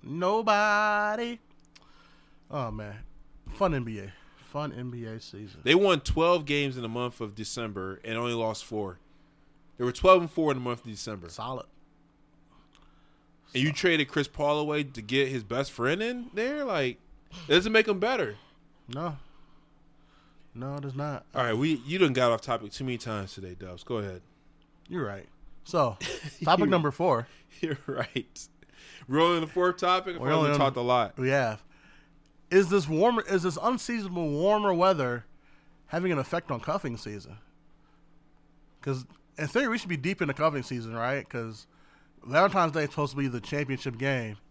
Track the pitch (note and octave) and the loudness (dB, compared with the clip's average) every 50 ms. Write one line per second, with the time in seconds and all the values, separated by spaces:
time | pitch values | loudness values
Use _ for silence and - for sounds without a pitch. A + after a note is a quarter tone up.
0 | - - C#3+ E3+ F3+ F#3 G#3 A3+ A3 A3 G#3 G3+ G#3 G#3+ G#3 G#3 G#3+ G#3+ G#3 G#3 | -10 -8 -4 -2 0 2 2 2 4 4 4 4 4 4 4 4 4 2 2 2
1 | G#3 G#3 G#3+ A3+ A#3+ A#3+ A#3+ A3+ _ - - - _ _ _ - - - - - | 0 0 -2 -2 -4 -6 -8 -10 _ -20 -20 -20 _ _ _ -20 -20 -20 -20 -20
2 | - - - - _ _ - - _ _ - D3 B2+ A2+ G#2+ A2 G#2+ G#2 G2+ G#2+ | -20 -20 -20 -20 _ _ -20 -20 _ _ -8 -6 -6 -6 -6 -8 -10 -10 -12 -14
3 | - - - - - - - - _ - - - G3 F3+ D#3 C3 A#2+ A2+ A2 G2+ | -16 -18 -18 -20 -20 -20 -20 -18 _ -14 -4 0 0 0 2 0 -2 -4 -8 -10
4 | F#2+ F#2+ F#2 - - - - - - - - - D3+ C#3+ - A#2+ B2 B2 A#2+ A#2+ | -10 -14 -16 -20 -20 -20 -20 -20 -20 -10 -8 -6 -6 -6 -8 -8 -10 -10 -10 -10
5 | A#2 A2+ A2 A2+ - - - G2+ G#2+ F#2+ F#2+ - - C3+ D3+ F#3 G3+ G3 F3+ D3+ | -10 -10 -12 -12 -14 -16 -16 -16 -16 -16 -18 -4 4 6 6 6 8 6 4 4
6 | - - - D#3+ E3 E3+ F3 E3+ D3+ C#3+ C#3+ C#3+ C#3+ C3+ B2+ B2+ A#2+ A2+ A2+ A#2+ | 2 0 2 4 4 4 4 2 2 0 0 0 0 -2 -4 -6 -6 -6 -4 -4
7 | B2 B2 A#2 - A#2 G#2 G2+ A2 G#2+ - - - A#2 G#2+ G2+ G2 F#2 F#2+ F#2+ - | -4 -4 -4 -8 -10 -10 -8 -10 -10 -8 -6 -6 -8 -8 -6 -8 -8 -8 -10 -10
8 | - A2 A2+ A2+ A#2+ A#2+ A#2+ A#2 A2+ A2 G#2+ - - - A2 G#2+ G2+ F#2+ F2+ - | -8 -6 -4 -4 -2 -2 -2 0 -2 -2 -2 -6 -10 -6 -4 -4 -4 -4 -8 -12
9 | _ _ - - - _ _ _ _ _ _ _ _ - - - B2 B2 B2 - | _ _ -20 -20 -20 _ _ _ _ _ _ _ _ -20 -6 -4 -4 -4 -2 4
10 | - F#3 F#3+ F3+ E3+ D#3 - - D#3+ D3+ C#3 C3 B2 B2 A#2+ A2+ - A#2 G#2+ G2 | 8 8 8 8 6 0 -2 0 0 0 0 0 -2 -4 -6 -6 -8 -14 -12 -10
11 | - A#2 G#2+ F#2+ E2+ E2+ - - A2 B2 C3 A#2+ - - _ - - _ _ _ | -10 -10 -10 -10 -12 -16 -12 -10 -8 -8 -8 -10 -12 -16 _ -20 -20 _ _ _
12 | _ _ _ _ _ _ _ _ _ _ - - _ _ _ - - - _ - | _ _ _ _ _ _ _ _ _ _ -20 -20 _ _ _ -20 -20 -20 _ -20
13 | - _ _ _ _ _ _ _ _ - - B2+ C3+ D#3 C#3+ - - F#3 E3 D#3 | -20 _ _ _ _ _ _ _ _ -4 0 2 2 2 0 2 4 4 4 4
14 | C#3+ C3 - D#3 C#3 - - - D3 C#3+ D3 D3+ D3+ D3+ D3+ D3+ D3 C3+ - A#2 | 2 2 0 -2 -2 -2 -2 -2 0 2 2 2 0 0 0 -2 -2 -4 -8 -12
15 | G#2+ G#2 B2+ C3+ C#3 C3 C3+ B2 G#2+ F#2+ A#2 A#2 - - - - A#2+ C3 D#3+ G3 | -6 0 2 2 2 2 0 -6 -4 -2 -2 -2 -2 -4 -4 -2 0 0 0 0
16 | A3 A#3 B3 B3 A#3 B3 - G3+ A3+ C4 D4 D4+ C#4+ B3 G3 D#3 C3+ B2+ A#2+ - | -2 -6 -6 -8 -10 -10 -6 -4 -4 -4 -4 -4 -4 -4 -2 -2 -2 -2 -4 -8
17 | _ - - - _ - - F3+ E3 - D3 F3 F#3 A3 A3 A3 A3 G#3+ G3+ F#3 | _ -20 -20 -20 _ -20 -18 -16 0 4 4 4 4 6 4 4 4 4 0 0
18 | G3 A#3 C4 A#3 D#3+ A2 G#2 G2+ - - - - _ _ _ _ _ - A#2+ C#3 | 2 0 0 0 -2 -4 -6 -12 -18 -20 -20 -20 _ _ _ _ _ -10 -8 -6
19 | E3 E3 D3+ C3+ - - - - - - - - _ _ _ _ _ _ _ - | -6 -6 -8 -10 -16 -20 -20 -20 -20 -20 -20 -20 _ _ _ _ _ _ _ -20
20 | _ _ _ _ _ _ _ - - - - A#2 B2 C#3 C#3 C#3+ C#3+ C#3 B2+ C#3 | _ _ _ _ _ _ _ -20 -20 -18 -14 -10 -10 -8 -8 -8 -8 -8 -6 -6
21 | C#3+ D3+ C#3 - - - - C#3 B2 A#2+ A2 A2+ C#3 D#3+ D#3 B2 A#2+ C#3 E3 F#3+ | -6 -6 -6 -8 -10 -6 -2 0 2 2 2 2 2 2 0 0 -2 -4 4 4
22 | F#3 D3+ B2+ C3 B2+ A#2+ A#2 A2 - B2+ A#2+ A2+ A2+ G2+ - - C3+ C3 B2 A2+ | 4 4 6 4 4 4 4 2 0 -2 -2 -2 -2 -10 -10 -6 -6 -4 -4 -6
23 | - B2 A2 G#2 G2 F#2+ - - F#2+ F2+ F2+ F#2 F#2+ F2+ F2+ F2+ - - B2 A2 | -6 -6 -6 -6 -6 -8 -10 -12 -12 -12 -12 -12 -12 -14 -14 -14 -8 -6 -4 -4
24 | G2+ G2 F#2 F2+ - _ _ _ _ - _ _ _ _ _ _ _ - F3 F3+ | -4 -6 -8 -12 -16 _ _ _ _ -20 _ _ _ _ _ _ _ -8 -6 -6
25 | C3+ G2+ G2+ G2 - - - - - - - - - - - E3+ C#3+ A#2+ G2 - | -4 -6 -6 -10 -14 -18 -20 -20 -20 -20 -18 -18 -12 -2 0 2 2 2 0 -4
26 | - - - - - D3 - - E3+ E3+ F3 F3 D#3+ - F#3+ E3+ D#3 D3 C3 - | -8 -8 -8 -8 -10 -14 -10 -4 4 4 4 4 6 4 4 2 2 0 0 0
27 | E3+ F#3 C3+ A#2 A#2+ - - - - _ - - - D#3+ C#3+ - - - C3+ C3 | 2 2 2 2 0 -6 -16 -20 -20 _ -10 -8 -4 -4 -4 -6 -6 -8 -4 -4
28 | - - - C3 - - _ - - - _ _ - _ _ - - - - - | -4 -4 -4 -8 -8 -8 _ -20 -20 -20 _ _ -20 _ _ -20 -20 -20 -20 -20
29 | - - B2+ D3+ E3 F3 F3 E3 D#3+ D3+ - F3+ F3+ F3+ F3+ - F#3+ F3+ F3+ F#3 | -8 -2 2 4 4 4 4 2 0 -2 0 2 2 2 2 2 2 2 2 2
30 | F#3 F#3 E3+ - A#2+ C3+ D3+ D#3+ D3+ D3 D3 C#3+ C#3+ C3+ B2+ B2 A#2+ B2 B2 B2 | 0 -4 -8 -4 0 2 4 4 4 4 4 4 4 2 2 0 2 4 4 4
31 | A2 G2 - - B2+ C3 C3+ C#3+ B2+ A#2 G#2+ G#2 - - - _ - - - - | 4 0 -2 -2 0 2 2 2 2 0 -2 -4 -12 -20 -20 _ -20 -20 -20 -20
32 | _ _ _ - _ _ _ - - - F3 F#3+ G3+ E3 G3 G3+ D3+ D3 D#3+ D#3 | _ _ _ -20 _ _ _ -20 -6 4 6 6 6 6 2 2 2 2 2 4
33 | G3 A#3+ A#3+ A3+ - E3+ G3 F#3 E3 F#3 D3+ D#3+ D#3 A3+ B3+ A#3 - - A#3+ A3+ | 4 4 4 2 0 2 0 2 2 0 -2 0 0 0 0 0 -2 -4 -4 -4
34 | G3+ F#3+ F3+ F3+ E3 D3+ D3 D3 E3+ G3+ G#3+ G#3+ G#3 G3+ F#3 E3+ F3+ F#3+ F#3+ D3 | -4 -4 -4 -2 -2 0 0 2 4 4 4 4 4 2 4 6 6 4 6 4
35 | C3+ B2 A#2+ A#2+ - - - - _ - - - _ - _ _ _ - - E3+ | 2 -2 -2 -4 -8 -14 -20 -20 _ -20 -20 -20 _ -20 _ _ _ -6 -4 -2
36 | F3+ F#3 E3 C#3+ C3 - - E3+ - - C#3 A2+ - - D#3+ G3+ - C#3 A#2 G#2+ | 0 0 0 0 0 -2 -4 -4 -2 -4 -8 -6 -4 -4 -4 -2 -4 -4 -6 -6
37 | - A2 G#2+ G2+ F2 - - G#2+ - - _ _ _ - - _ _ _ _ _ | -10 -10 -10 -10 -12 -14 -18 -18 -20 -20 _ _ _ -20 -20 _ _ _ _ _
38 | - _ - - _ - _ - _ _ _ _ - _ _ _ - C#3+ C3+ C3 | -20 _ -20 -20 _ -20 _ -20 _ _ _ _ -20 _ _ _ -4 -4 -4 -4
39 | B2+ - - _ _ _ _ - D3+ C#3+ - A#3 C#4+ A#3+ G#3+ A3 - F3+ F3 C#3+ | -6 -12 -20 _ _ _ _ -6 -6 0 2 2 2 2 0 -2 -2 -4 -4 -2
40 | B2+ F3 G3 - F3 C#3+ C3+ - D3+ D#3+ D3 C#3 A#2+ - C3 A#2+ A2+ A2+ A2+ A#2 | -2 -2 -2 0 -2 -2 0 2 0 2 2 0 -4 -4 -6 -6 -6 -8 -6 -4
41 | A#2 B2 C#3 C#3 - - - A#2+ A2+ A2+ A2 G#2+ - _ _ _ - - _ _ | -2 -2 -2 -4 -6 -8 -8 -8 -8 -8 -10 -14 -18 _ _ _ -20 -20 _ _
42 | _ _ _ - - A#2 C3 D#3+ F#3 G3 F3+ G3 F3 D#3+ D3 D#3+ D3 C3+ - - | _ _ _ -18 -10 0 4 4 4 6 4 2 2 2 2 -2 -2 -2 0 -2
43 | D3 C#3 B2+ C#3 C#3 C3 A#2+ A#2 G2+ - D3+ C#3+ D3 C3 C3+ A#2+ - C3+ A#2 A2+ | -2 -2 -2 -2 -2 -2 -4 -6 -6 -4 -4 -4 -2 -4 -4 -4 -4 -8 -6 -4
44 | C3 C#3 C3+ B2+ A#2 A2 G#2 G2+ - _ | -2 -2 -2 -2 -4 -6 -10 -12 -18 _